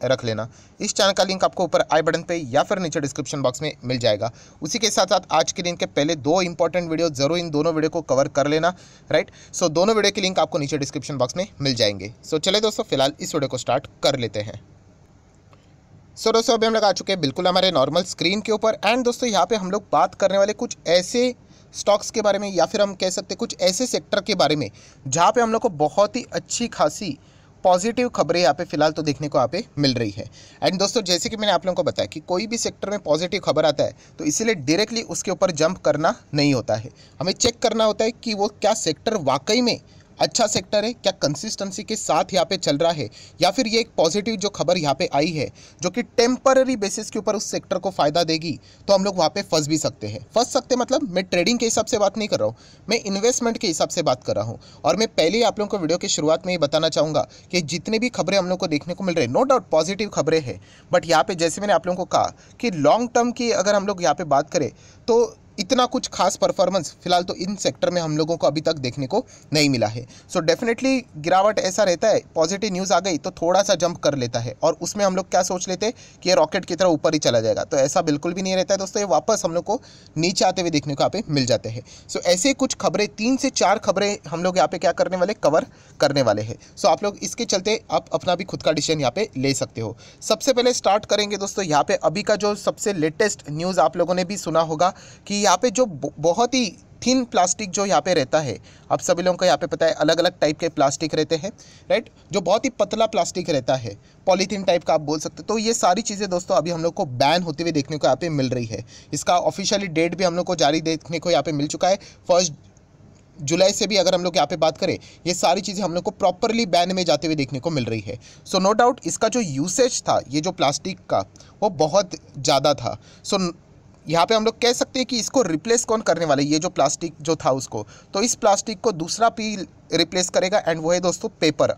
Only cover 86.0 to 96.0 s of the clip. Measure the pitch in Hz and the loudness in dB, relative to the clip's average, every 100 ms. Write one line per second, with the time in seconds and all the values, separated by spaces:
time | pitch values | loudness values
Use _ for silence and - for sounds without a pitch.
86 | 147 139 117 104 110 - - - 196 170 | 0 2 2 0 -4 -10 -16 0 2 2
87 | 208 196 202 - 233 196 202 220 - 160 | -2 -6 -10 -6 -4 -2 -2 -4 -2 -4
88 | - 160 180 175 180 143 170 156 151 156 | -2 -4 -2 -2 -4 -2 0 0 0 0
89 | 127 190 220 135 135 135 127 120 110 - | 0 -2 -4 -2 -2 -2 -4 -6 -8 -10
90 | - - - 220 - 240 247 247 202 208 | -20 -14 -4 0 2 2 2 2 2 0
91 | - 214 208 196 196 - 180 147 151 190 | 2 -2 0 -4 -4 -4 0 2 2 0
92 | 170 175 202 208 208 208 202 - 214 190 | 0 0 0 0 0 0 -4 -2 -4 0
93 | 160 156 214 - - 151 180 180 160 180 | -2 0 0 0 -8 -4 -2 2 2 2
94 | 170 180 180 202 175 160 160 156 180 - | 0 0 -2 -6 0 0 0 2 0 0
95 | - - - 202 208 - 247 196 247 143 | -14 -20 -6 0 4 4 2 2 -2 -2